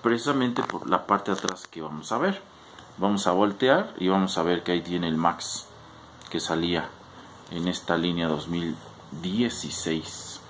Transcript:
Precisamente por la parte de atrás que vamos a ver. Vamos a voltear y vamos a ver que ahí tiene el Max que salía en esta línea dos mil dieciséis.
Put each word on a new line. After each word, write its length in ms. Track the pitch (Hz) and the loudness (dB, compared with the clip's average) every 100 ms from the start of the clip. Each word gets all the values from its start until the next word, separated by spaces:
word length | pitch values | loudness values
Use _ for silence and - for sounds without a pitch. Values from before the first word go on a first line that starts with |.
Precisamente 600 | 117 117 135 135 123 120 | 4 2 2 2 2 0
por 240 | - 87 - | -2 -4 0
la 200 | 90 - | 0 4
parte 240 | 101 - | 2 2
de 80 | 92 | -2
atrás 280 | 95 90 - | -2 -6 -12
que 140 | 82 | -10
vamos 320 | 76 76 76 | -8 -8 -4
a 60 | 113 | 0
ver. 240 | 180 190 - - - - - - | 0 -2 -10 -20 -20 -20 -18 0
Vamos 280 | 98 101 90 | 2 4 4
a 60 | |
voltear 640 | 90 104 98 127 156 214 - | 4 4 4 4 4 2 0
y 100 | 92 | 4
vamos 280 | 95 92 87 | 4 4 2
a 60 | |
ver 200 | 82 87 | 2 2
que 80 | - | 2
ahí 100 | 87 | 0
tiene 260 | 82 87 85 | 0 -2 0
el 80 | 80 | 2
Max 500 | 85 85 - - - - - - - - - | 2 0 -4 -6 -8 -20 -20 -20 -20 -20 -8
que 80 | 82 | -6
salía 500 | - 82 85 85 78 - - - - - - | -2 0 0 0 -2 -12 -20 -20 -20 -20 -12
en 160 | 85 87 | -4 -4
esta 300 | 85 - 85 | -4 0 0
línea 320 | 87 85 82 | 2 0 0
dos 180 | 76 78 | -2 -2
mil 300 | 85 85 80 - - - 76 | -4 -4 -6 -12 -18 -16 -10
dieciséis. 1200 | 90 104 120 - 76 - 85 80 - - - - | -4 -2 -2 -2 -6 -4 -2 -2 -4 -10 -10 -10